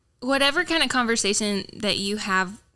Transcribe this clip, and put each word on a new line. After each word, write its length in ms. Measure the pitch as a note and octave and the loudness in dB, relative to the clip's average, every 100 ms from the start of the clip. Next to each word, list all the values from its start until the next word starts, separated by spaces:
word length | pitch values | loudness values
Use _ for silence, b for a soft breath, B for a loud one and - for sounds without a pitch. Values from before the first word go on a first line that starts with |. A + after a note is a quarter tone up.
| _ _ | _ _
whatever 440 | B3 C#4 C#4 D4+ | -2 2 2 2
kind 200 | E4+ E4 | 0 0
of 60 | C4+ | 2
conversation 760 | C4 A#3 A#3 G3 G#3 G#3 G3+ - | 2 2 2 2 0 0 -2 -6
that 240 | - G#3 - | -6 -2 -2
you 200 | G3 G#3+ | -2 -4
have 440 | G#3 F#3 F#3 G#3+ _ | 0 0 0 -6 _